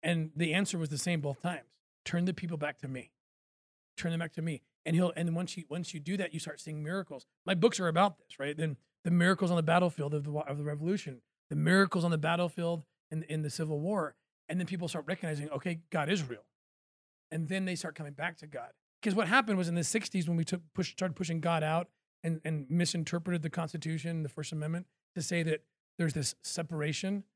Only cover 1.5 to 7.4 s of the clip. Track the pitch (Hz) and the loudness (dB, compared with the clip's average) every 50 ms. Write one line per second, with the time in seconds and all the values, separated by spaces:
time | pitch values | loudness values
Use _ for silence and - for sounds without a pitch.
1.5 | 175 151 - _ _ _ _ _ _ _ _ - - 170 175 185 175 - - 165 | -6 -6 -10 _ _ _ _ _ _ _ _ -2 0 0 2 0 0 -2 -4 -6
2.5 | 170 151 147 147 147 _ - 135 131 127 120 - _ _ _ _ _ _ _ _ | -4 -4 -4 -4 -4 _ -8 -8 -8 -8 -10 -12 _ _ _ _ _ _ _ _
3.5 | _ _ _ _ _ _ _ _ _ - - 170 165 165 170 160 - - 160 165 | _ _ _ _ _ _ _ _ _ -6 -4 -2 -2 -2 -4 -4 -6 -4 -4 -4
4.5 | 156 - _ _ _ _ _ - 165 165 180 175 170 - 170 170 165 170 180 170 | -4 -4 _ _ _ _ _ 2 4 6 4 4 2 0 -2 0 0 -2 -2 -4
5.5 | - - 160 _ 151 175 175 - - 156 143 165 196 196 190 160 165 156 - 160 | -6 -10 -10 _ -6 -6 -6 -6 -8 -8 -6 -4 -2 -2 -2 -4 -4 -8 -8 -8
6.5 | 147 143 - 160 156 151 151 151 175 196 185 - 151 127 - _ _ _ | -10 -10 -10 -8 -8 -6 -4 -4 -4 -4 -6 -6 -12 -14 -14 _ _ _